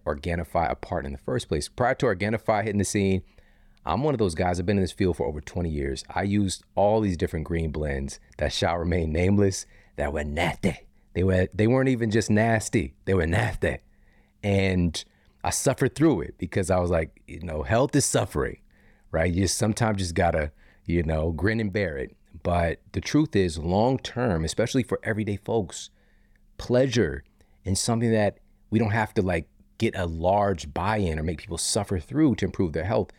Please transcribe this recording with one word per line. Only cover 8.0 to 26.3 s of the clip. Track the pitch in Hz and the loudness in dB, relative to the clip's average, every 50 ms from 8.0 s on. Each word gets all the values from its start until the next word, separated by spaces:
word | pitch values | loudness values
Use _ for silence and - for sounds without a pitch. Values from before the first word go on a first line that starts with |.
| 67 69 - - - _ _ - | -6 -6 -10 -12 -18 _ _ -4
that | 76 71 - | -4 -4 -2
shall | - 104 90 85 | 0 0 0 0
remain | 87 82 87 87 90 82 78 78 | 0 0 0 0 0 0 0 0
nameless, | 82 90 92 101 101 101 98 95 - - - - - - - _ | 2 2 4 4 4 4 2 2 -2 -8 -14 -18 -20 -20 -14 _
that | - 71 71 73 | -6 -4 -4 -4
were | 78 73 | -4 -4
nasty. | 73 73 80 87 82 69 - - 92 76 - - - _ _ _ _ - | -4 -4 -2 -2 -2 -2 -2 -2 -2 -4 -4 -10 -20 _ _ _ _ -4
They | 87 90 | 0 0
were, | 95 92 92 92 92 - | 2 2 2 2 0 0
they | 95 107 | 2 2
weren't | 113 127 131 131 135 | 4 4 4 4 2
even | 131 117 117 110 101 | 2 0 0 2 2
just | 113 101 - | 2 2 4
nasty, | 107 104 110 113 113 110 101 - - 117 76 65 - _ - | 4 4 4 4 2 2 0 0 0 0 0 -2 -6 _ -2
they | - 95 | 0 2
were | 92 82 | 2 2
nasty. | 80 85 104 113 107 90 - - 82 - - _ _ _ _ _ _ _ _ _ _ _ _ - | 2 2 0 0 -2 -2 -2 -2 -2 -4 -4 _ _ _ _ _ _ _ _ _ _ _ _ -2
And | 104 101 98 95 98 95 90 87 85 78 - - _ _ _ _ _ _ _ - | 0 2 2 2 2 2 2 2 0 0 -4 -10 _ _ _ _ _ _ _ -6
I | - | -4
suffered | - - - 147 127 - 143 123 - | -2 -2 0 0 0 2 0 0 2
through | - 147 165 135 87 | 2 2 4 2 2
it | 69 - - - | -2 -6 -8 -8
because | - 85 - 107 95 82 | -6 -4 -2 0 0 2
I | 92 90 | 2 2
was | 90 87 | 2 2
like, | 90 82 80 78 - - _ | 2 0 0 -2 -6 -16 _
you | - - 85 | -16 -14 -10
know, | 82 87 78 76 71 | -8 -6 -6 -4 -2
health | 73 107 117 135 131 - | 0 2 2 2 2 2
is | 147 - | 2 2
suffering, | - - 131 107 - - 78 65 62 - - _ _ _ _ _ - - _ _ - | 2 2 0 0 0 -2 -2 -2 -4 -4 -10 _ _ _ _ _ -20 -20 _ _ -4
right? | - 80 82 90 85 | -2 0 0 2 2
You | 90 98 | 2 0
just, | 90 - | 0 0
sometimes | - 110 107 107 - 123 110 107 95 | 0 0 0 0 0 0 0 0 -2
just | 98 87 80 | -4 -4 0
gotta, | 98 92 85 80 80 76 73 - - - - - _ - | 2 2 2 2 0 -2 -4 -6 -12 -20 -20 -20 _ -6
you | - 82 87 82 | -2 0 0 0
know, | 78 80 78 78 85 82 | 0 0 0 0 -2 -2
grin | 76 87 104 110 113 | 0 0 0 0 0
and | 113 101 90 | -2 -2 -2
bear | 110 101 87 76 | -2 -2 -2 -4
it. | 67 64 - - _ _ _ - 85 - | -6 -8 -10 -12 _ _ _ -14 -8 -2
But | 90 87 85 85 85 76 - _ - - | 0 0 2 2 0 -2 -4 _ -10 -8
the | 92 | -8
truth | - - - 147 156 151 - | -4 0 2 2 2 2 2
is, | 104 95 90 80 82 | 2 2 2 0 -4
long | 76 85 90 101 110 127 135 120 | -2 0 2 2 2 2 2 0
term, | - - - 120 127 123 92 80 80 | -4 -6 -4 -2 0 0 0 0 0
especially | 85 - - 107 123 - 135 120 | -2 0 0 -2 0 0 0 0
for | - - - - | 0 -2 -4 -4
everyday | - 113 104 110 104 101 | -4 -4 -2 -2 -4 -4
folks, | 95 - - 107 117 98 80 - - - - _ _ _ _ _ _ _ _ | -6 -4 -2 -2 -2 -2 -4 -8 -14 -16 -16 _ _ _ _ _ _ _ _